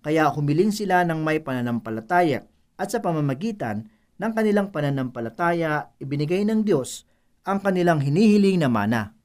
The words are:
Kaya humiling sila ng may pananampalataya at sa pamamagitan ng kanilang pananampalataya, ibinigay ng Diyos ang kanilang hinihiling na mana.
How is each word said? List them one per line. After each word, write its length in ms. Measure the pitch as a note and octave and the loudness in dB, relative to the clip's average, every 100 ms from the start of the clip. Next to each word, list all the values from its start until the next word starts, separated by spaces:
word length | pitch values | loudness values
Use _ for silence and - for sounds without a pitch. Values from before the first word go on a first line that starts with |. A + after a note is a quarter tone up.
Kaya 240 | D3+ D#3+ D3+ | 0 2 2
humiling 400 | D3 D3 D3+ G#3+ | 2 0 2 2
sila 320 | G#3 G3+ F3+ E3+ | 0 0 2 2
ng 160 | D#3+ | 0
may 160 | D#3 D#3 | -2 -2
pananampalataya 1040 | D#3 B2+ A#2+ A#2 A2+ A2 A2 F3 E3+ A#2+ - _ _ | -2 -4 -2 -4 -4 -10 0 2 2 0 -6 _ _
at 160 | - G3 | -10 -6
sa 80 | A#3 | -4
pamamagitan 880 | F#3+ D#3+ C#3+ C3 A3 G#3+ B2 G#2 A2 _ _ _ | -2 -2 -2 -2 -6 -6 -6 -6 -10 _ _ _
ng 140 | G#3 | -4
kanilang 400 | A3+ G#3+ G#3 G3 | 0 2 2 0
pananampalataya, 1200 | D#3+ C#3+ C#3 B2+ B2 A2+ - E3+ E3+ D#3+ D3+ - _ | -2 -2 -2 -4 -6 -10 -2 -2 0 -2 -2 -6 _
ibinigay 400 | C3+ C#3+ D3+ F3+ | -6 -4 -2 0
ng 240 | G#3 A3 G#3+ | 0 0 2
Diyos 400 | D3+ A#2+ - _ _ _ _ - | 0 -2 -12 _ _ _ _ -4
ang 160 | G3 | -2
kanilang 400 | G3 F#3 F3 D#3+ | 0 2 2 2
hinihiling 560 | C#3 D#3 A3 G#3 G3 F#3 | 2 4 6 6 4 4
na 80 | C#3 | 2
mana. 480 | A2 G2+ A#2 G#2 _ | 2 0 -2 -4 _